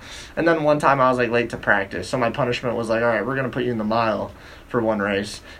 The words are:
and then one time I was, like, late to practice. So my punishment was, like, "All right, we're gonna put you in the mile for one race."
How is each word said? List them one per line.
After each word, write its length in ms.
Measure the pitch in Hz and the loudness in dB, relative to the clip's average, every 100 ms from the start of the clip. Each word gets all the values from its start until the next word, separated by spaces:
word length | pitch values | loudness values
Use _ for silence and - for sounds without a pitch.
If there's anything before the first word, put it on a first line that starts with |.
| - - - - | -10 -16 -10 -2
and 120 | 165 | 2
then 140 | 160 | 2
one 160 | 151 147 | 2 4
time 240 | 151 139 | 4 4
I 80 | 127 | 4
was, 80 | 127 | 4
like, 140 | 120 | 2
late 180 | 120 117 | 0 0
to 80 | 120 | -2
practice. 500 | - 104 98 95 90 | 0 0 0 -6 -4
So 120 | 131 | -2
my 100 | 117 | 0
punishment 460 | 113 123 120 127 113 | 0 -2 -2 -2 -2
was, 140 | 110 | 0
like, 120 | 113 | 0
"All 80 | 117 | 2
right, 160 | 113 120 | 0 0
we're 100 | 135 | -2
gonna 140 | 131 | -4
put 140 | 135 | -2
you 80 | 123 | -2
in 80 | 117 | -2
the 40 | |
mile 480 | 107 113 113 101 95 - - - - | 0 0 2 0 -4 -10 -20 -20 -4
for 140 | 127 | 0
one 180 | 110 107 | 0 2
race." 420 | 101 98 104 - - - | 2 0 -2 -8 -16 -8